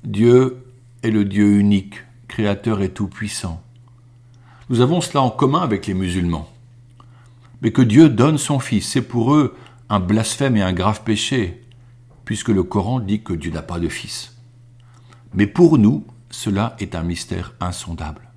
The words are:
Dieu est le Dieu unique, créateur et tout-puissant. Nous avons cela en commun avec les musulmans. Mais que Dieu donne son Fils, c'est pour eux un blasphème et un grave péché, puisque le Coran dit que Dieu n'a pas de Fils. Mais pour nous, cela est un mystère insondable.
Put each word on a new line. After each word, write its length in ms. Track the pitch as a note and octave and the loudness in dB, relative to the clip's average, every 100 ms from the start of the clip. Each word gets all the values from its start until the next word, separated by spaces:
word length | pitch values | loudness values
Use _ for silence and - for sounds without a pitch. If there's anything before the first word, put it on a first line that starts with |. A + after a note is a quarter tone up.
Dieu 600 | - G#2 A#2 B2 C3 - - - - - | -8 2 6 6 6 -2 -20 -20 -20 -8
est 80 | A#2 | -2
le 160 | G#2+ G2+ | 0 0
Dieu 320 | G2 G#2 G2+ | 2 4 4
unique, 380 | G2+ G2+ F#2+ - - - - | 4 2 -2 -18 -20 -20 -14
créateur 540 | - G#2 G2+ - G#2 | -4 -2 -2 -2 -2
et 80 | F#3+ | -4
tout-puissant. 760 | - G2+ - G#2 - F#2 E2+ - - - _ _ - _ - - - - | -4 -8 -8 -10 -8 -10 -12 -16 -20 -20 _ _ -20 _ -20 -20 -20 -4
Nous 100 | A#2+ | 0
avons 220 | B2+ F3 | 2 2
cela 180 | E3 D3 | -2 0
en 80 | C3 | 0
commun 320 | - C#3 D3+ | 0 0 2
avec 260 | E3+ G2+ - | 0 -4 -4
les 60 | |
musulmans. 560 | F#2+ F#2+ F2+ F2 D#2+ D#2 - - - - - - - - - - - | -4 -2 -2 -2 -4 -8 -18 -20 -20 -20 -20 -20 -20 -20 -20 -20 -6
Mais 100 | A#2 | -2
que 120 | - | 2
Dieu 260 | A#2+ A2+ D#3+ | 4 8 8
donne 300 | A2+ C3+ D3+ | 6 2 2
son 220 | - C#3+ | -2 -4
Fils, 280 | - G#2+ - | -2 -4 -2
c'est 140 | - | -4
pour 320 | A#2 A#2+ A#2 | -4 -2 2
eux 200 | D3 C#3 - - - - | 4 2 -2 -20 -20 -4
un 100 | G#2 | -4
blasphème 560 | F2+ G#2+ A2 - C3+ A2+ | 0 0 0 -2 0 0
et 60 | |
un 100 | F#2+ | 0
grave 300 | F2+ F#2+ G#2+ | 0 -2 -2
péché, 600 | - G#2 - C3 F#2+ E2+ - - - - - - | -4 -4 -2 -4 -4 -8 -20 -20 -20 -20 -20 -20
puisque 240 | - G#2+ - | -10 -8 -2
le 140 | G2 | 0
Coran 360 | F2+ G#2+ G2 B2+ | 0 -2 -2 -4
dit 220 | G2+ G#2 | -4 -6
que 140 | - | -4
Dieu 160 | E2+ E2 | -8 -6
n'a 100 | D#2 | -10
pas 180 | - E2+ | -8 -6
de 120 | E2+ | -6
Fils. 480 | - - - - - - _ - - - - - - - | -6 -12 -14 -16 -20 -20 _ -20 -20 -20 -20 -20 -20 -12
Mais 120 | F#2+ G2+ | -2 -2
pour 300 | - E3+ D#3 | 4 4 6
nous, 300 | G#2 D3+ - - - | 4 2 -6 -20 -20
cela 460 | - - G2 A2 - | -10 -4 -4 -4 -6
est 160 | G2 | -10
un 80 | F2 | -6
mystère 500 | E2+ E2+ - F#2 F2+ - | -6 -8 -8 -10 -10 -8
insondable. 600 | F2+ F2+ - E2 D#2+ D#2+ - | -8 -8 -12 -12 -12 -14 -20